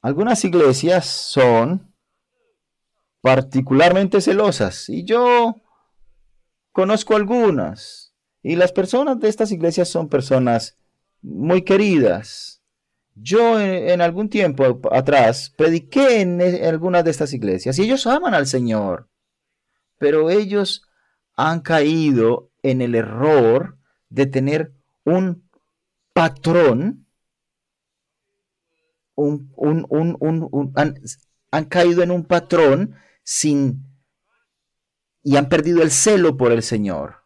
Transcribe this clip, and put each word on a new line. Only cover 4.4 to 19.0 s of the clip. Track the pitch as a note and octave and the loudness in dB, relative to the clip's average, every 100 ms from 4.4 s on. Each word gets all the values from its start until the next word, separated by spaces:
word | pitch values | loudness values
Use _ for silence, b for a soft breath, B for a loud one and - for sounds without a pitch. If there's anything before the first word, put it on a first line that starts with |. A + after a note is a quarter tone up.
| G#3 - G2 - - | 0 0 -4 -6 -10
y | D#3+ | -10
yo | F3+ A#3 B3 A#3+ A#3 A3+ _ _ _ _ _ _ _ _ _ _ _ | -2 0 2 2 2 -4 _ _ _ _ _ _ _ _ _ _ _
conozco | - F#3+ G#3+ - | -2 0 0 0
algunas, | G#3+ G3+ A#3+ A3 C#3+ E2 - - - - _ _ _ | 0 0 2 2 0 -4 -10 -20 -20 -20 _ _ _
y | C3 | -6
las | E3+ F3+ | 0 0
personas | F3+ F#3+ B3 D4 B3 | 0 -2 -2 -2 -2
de | G#3+ | -2
estas | G#3+ G#3+ | -2 -4
iglesias | F3+ E3+ E3 F3 | -2 -2 -2 -2
son | E3 D#3 | -4 -4
personas | C#3+ C3 C3 B2+ A#2 - _ _ _ _ _ | -4 0 0 0 -2 -4 _ _ _ _ _
muy | - D#2 D3+ F3+ | -16 -8 -2 -2
queridas. | F#3 G3 G#3 E3 A2+ E2+ - - - - _ _ _ _ _ | 2 2 4 2 2 0 -8 -18 -20 -20 _ _ _ _ _
Yo | - A#2 G#3 A#3 A3 | -18 -2 2 4 2
en, | G3+ F#3 E3+ | 0 -2 -2
en | F3+ | 0
algún | E3+ F3 G#3+ | 0 -2 -4
tiempo | G#3 F3+ C3+ C3+ B2 - | 0 0 2 0 0 0
atrás | B2+ C3+ C#3+ A#2 B2 - | 0 2 4 2 0 -10
prediqué | - D#3+ E3 - - C#4 A3+ | 0 0 0 -2 2 4 4
en | F#3 F3 | 0 0
e-, | F3+ F3+ E3 | 0 0 -2
algunas | D#3+ F3+ F3 | -2 0 0
de | E3 | 0
estas | C#3+ D3 | -2 -6
iglesias, | C3+ G#2 F#2 - C3+ | -4 -4 -4 -4 -2
y | |
ellos | A3 C4+ A#3+ | 0 0 0
aman | C#4+ F4 | -2 0
al | F3 C#3 | -2 -2
Señor, | C3 A#2+ A2 G2 F2 | -2 -2 -2 -4 -8